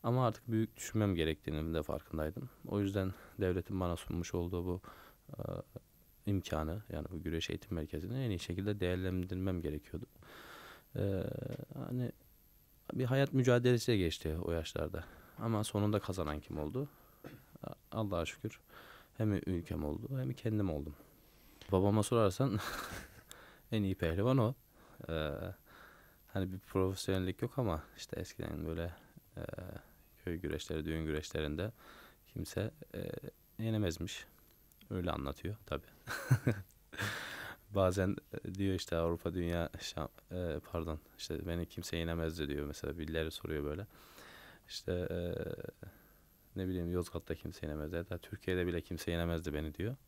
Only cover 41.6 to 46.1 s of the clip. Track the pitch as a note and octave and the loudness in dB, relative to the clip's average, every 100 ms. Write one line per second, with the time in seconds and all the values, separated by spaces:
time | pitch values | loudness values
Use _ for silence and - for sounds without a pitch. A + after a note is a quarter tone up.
41.6 | E2 - - E2+ E2 E2 E2 E2 D2 C#2+ | -2 -6 -4 -2 0 0 -2 -2 -2 -2
42.6 | D2 D2 D2 D#2+ D#2 D#2+ D#2+ - E2 D#2 | -2 -4 -6 -4 -2 0 -2 -4 -4 -2
43.6 | D2 D#2 G2+ - - - - - - - | -2 -4 -8 -14 -20 -20 -18 -18 -20 -20
44.6 | - - - F2+ F2 F2 F2 E2 - - | -14 -10 -2 -2 0 -2 -2 -2 -4 -6
45.6 | - - - - - | -8 -12 -18 -20 -20